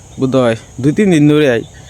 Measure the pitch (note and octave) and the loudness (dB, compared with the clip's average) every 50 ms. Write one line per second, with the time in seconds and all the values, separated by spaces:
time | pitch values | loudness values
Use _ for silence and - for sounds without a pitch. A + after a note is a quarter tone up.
0 | - - - - C3 C3 B2+ C3 B2 A#2 A2+ A2+ - - - - A#2+ D3+ C#3+ - | -20 -20 -8 -6 -4 -2 0 0 0 0 -2 -4 -8 -16 -14 -4 -4 -2 0 0
1 | G#3+ F#3+ F3 D3+ D3 D3 D3 D3+ D3+ C3+ A#2+ A2+ - - - - - | 0 2 2 2 2 2 2 2 2 0 0 -2 -4 -8 -18 -20 -20